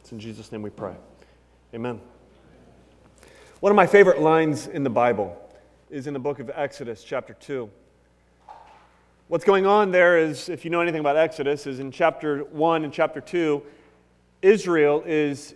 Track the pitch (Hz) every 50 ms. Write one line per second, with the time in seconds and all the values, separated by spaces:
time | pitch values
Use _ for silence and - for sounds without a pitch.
0 | _ - 120 107 110 113 107 110 107 - 113 107 107 104 - - 107 92 87 -
1 | - - _ _ _ _ _ _ _ _ _ _ _ _ 117 113 117 123 117 107
2 | - - - _ _ _ _ _ _ _ _ _ _ _ _ _ _ _ _ _
3 | _ _ _ _ - - - - - - - _ - 202 208 202 185 - - 202
4 | 196 185 - 151 151 160 160 160 160 156 143 - - - - 156 139 131 107 120
5 | 120 123 113 104 101 90 85 - - - - - _ _ _ _ _ _ 156 143
6 | 131 147 143 135 123 147 139 139 120 127 135 156 143 139 - - 131 117 110 -
7 | - - 139 123 - - 107 - - - 143 127 117 104 - _ _ _ _ _
8 | _ _ _ _ _ _ _ _ _ - - - - - - - _ _ _ _
9 | _ _ _ _ _ - 165 160 - 202 196 190 190 196 202 214 208 190 180 180
10 | 175 175 175 165 160 156 143 - - - - - - 160 170 170 170 175 160 156
11 | 151 143 143 156 165 160 160 - 135 139 147 143 - 143 131 127 139 135 123 -
12 | 170 160 156 - 156 151 143 139 147 - 160 147 156 165 165 160 156 143 131 165
13 | 160 151 - 143 - - 185 175 165 151 147 139 - - - _ _ _ _ _
14 | _ _ _ _ _ _ _ _ 190 190 220 190 - 180 170 156 147 147 147 151
15 | - 170 156 151 151 143 139 131 - - -